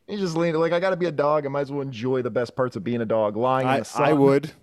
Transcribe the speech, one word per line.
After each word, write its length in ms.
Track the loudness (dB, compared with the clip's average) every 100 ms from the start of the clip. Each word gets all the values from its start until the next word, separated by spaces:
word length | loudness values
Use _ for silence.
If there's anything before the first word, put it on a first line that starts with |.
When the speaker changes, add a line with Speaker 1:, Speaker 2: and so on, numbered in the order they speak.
| -12
Speaker 1:
He's 140 | -6
just 140 | -2 0
leaning, 220 | 0 0
like, 100 | 0
"I 80 | 0
gotta 160 | 0 0
be 80 | -2
a 40 |
dog. 340 | 0 2 2 0
I 40 |
might 120 | -4
as 100 | -4
well 100 | -6
enjoy 400 | -6 -6 -2 0
the 100 | 0
best 240 | -2 -4 -2
parts 200 | -2 -2
of 60 | -4
being 160 | -4
a 40 | 0
dog." 300 | 0 0 0
Lying 320 | 0 2 2
in 60 |
Speaker 2:
I, 60 | 0
Speaker 1:
the 60 | -2
sun. 180 | 0
Speaker 2:
I 100 | 2
would. 380 | 6 4 4 0 -14